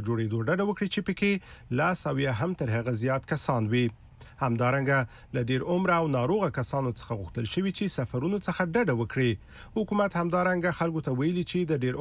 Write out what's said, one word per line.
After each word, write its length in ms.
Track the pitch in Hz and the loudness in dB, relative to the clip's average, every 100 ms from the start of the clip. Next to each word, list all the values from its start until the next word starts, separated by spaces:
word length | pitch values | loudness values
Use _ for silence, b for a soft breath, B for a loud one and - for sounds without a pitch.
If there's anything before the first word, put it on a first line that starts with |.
| 107 | 0
جوړېدو 380 | 113 110 113 113 | 0 0 0 0
ډډه 180 | 185 202 | 0 0
وکړي 220 | 202 196 | 0 -2
چې 60 | - 190 | -2 -2
پکې 240 | 185 202 196 B B B 123 | 0 0 0 B B B 0
لس 260 | 170 180 156 | 2 0 -2
او 40 | 139 135 | 0 0
یا 120 | 110 | 0
هم 180 | 170 180 | -2 -2
تر 160 | 127 117 | 0 0
هغه 220 | 117 113 127 | 0 0 0
زیات 280 | 131 - | 0 -2
کسان 400 | 156 - 123 107 | -4 0 0 2
وي. 140 | 120 120 - - - B B | 2 2 -2 -18 -20 B B
همدارنګه 560 | 135 117 123 139 135 139 120 B B 135 | 0 2 2 2 2 2 0 B B -4
له 60 | 120 | 0
ډیر 140 | 131 - | 0 0
عمره 220 | 180 180 170 | 0 2 2
او 60 | 160 | 2
ناروغه 360 | 131 123 208 185 - | 2 2 2 0 -2
کسانو 320 | 123 139 131 113 | -4 -2 -2 -4
څخه 140 | - 113 | -6 -8
غوښتل 280 | 92 - 110 | -6 -6 -4
شوي 200 | - 190 180 | -2 -2 0
چې 160 | 202 - | -2 -2
سفرونو 420 | 120 123 160 202 - | -4 -2 -2 -2 -2
څخه 160 | 175 180 | -2 0
ډډه 200 | 226 208 120 | 2 2 2
وکړي. 300 | 113 135 127 - B B B 220 | 0 2 2 0 B B B -4
حکومت 400 | 208 208 202 175 | 0 2 2 2
همدارنګه 580 | 170 180 185 180 175 165 | 0 2 2 2 0 0
خلکو 200 | 170 160 143 | 0 0 -2
ته 60 | 127 | 0
ویلي 240 | 151 180 170 | 0 0 0
چې 80 | 180 170 | 0 0
د 120 | 147 | 0
ډیر 140 | 127 127 | 0 0